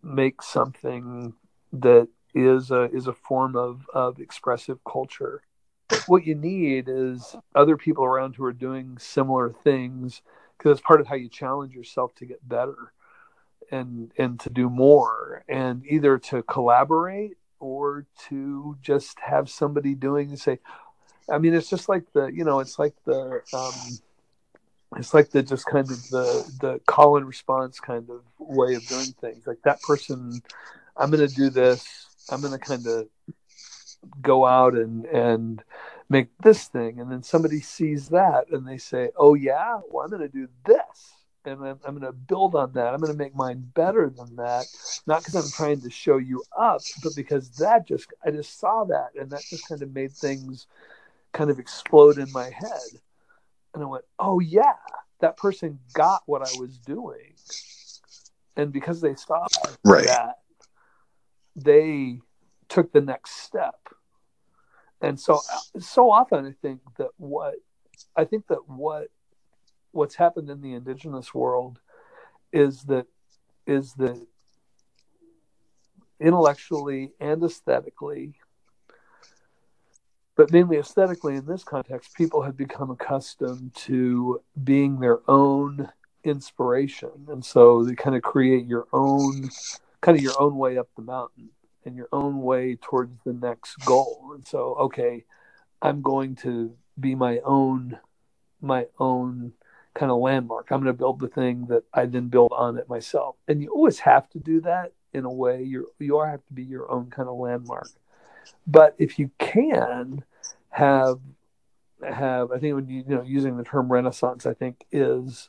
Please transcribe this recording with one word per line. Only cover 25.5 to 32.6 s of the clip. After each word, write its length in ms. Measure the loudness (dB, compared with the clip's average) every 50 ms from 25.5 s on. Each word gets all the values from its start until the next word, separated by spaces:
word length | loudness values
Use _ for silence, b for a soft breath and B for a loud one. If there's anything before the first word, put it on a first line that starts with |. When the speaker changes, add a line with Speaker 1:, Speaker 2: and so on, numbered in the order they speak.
| -4 -6 -6
Speaker 1:
kind 240 | -2 0 0 0 -2
of 180 | -6 -12 -10 -6
the, 440 | -4 -2 -2 0 0 -2 -4 -6 -12 -8
the 200 | -6 -6 -6 -4 _
call 300 | 0 6 6 6 8 6
and 100 | 4 0
response 540 | -2 -14 -16 -6 -4 -4 -4 -4 -6 -10 -18
kind 280 | -12 -10 -10 -10 -10 -12
of 120 | -18 -20 _ _ _ _
way 360 | -16 -6 0 2 2 2 2
of 120 | -4 -4
doing 260 | -8 -8 -8 -8 -10 -12 _
things. 260 | -14 -14 -14 -12 _
Like, 160 | -12 -12 -2 _
that 180 | 0 0 0 0
person, 580 | 0 0 0 0 -6 -10 -10 -8 -12 -12 -12 -14 B B B B B B B B B B
I'm 140 | -4 0 2
gonna 180 | 4 4 4 2
do 220 | 2 2 0 2
this, 580 | 4 4 4 4 4 2 -2 -16 -20 -20 -20 -20 _ _ -12 -10
I'm 120 | -8 -8
gonna 180 | -6 -8 -8
kinda 480 | -10